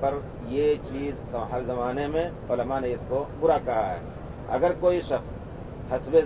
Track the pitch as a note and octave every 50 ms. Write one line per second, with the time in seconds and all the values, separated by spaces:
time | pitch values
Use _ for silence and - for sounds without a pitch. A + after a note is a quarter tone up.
0 | C#3 C#3 C#3+ C#3+ - - - - A#2+ A#2 B2+ C#3+ D3 D3+ D3 C#3 - B2+ C3 C#3
1 | C#3+ C#3+ C3+ - - - B2 A#2 A2+ G#2+ B2 B2+ B2 A#2+ B2 B2 A#2+ B2 B2+ C#3+
2 | C#3+ D3 D#3 D#3+ E3+ F3 E3 - - - B2 B2 A#2+ C3 C3+ C3+ B2+ B2 A#2+ G#2+
3 | G2+ - B2+ C#3+ - - - - D#3 D#3+ D3+ - - B2+ A#2 A2 G#2 F#2 F2+ F2
4 | - - - - - - - - - - A#2 B2+ D#3+ F3 F3 - F3 F3+ F3+ F3
5 | - - C#3 A#2 - - - - - - - - - - - - - - B2+ C3
6 | - C3+ D#3 E3 D3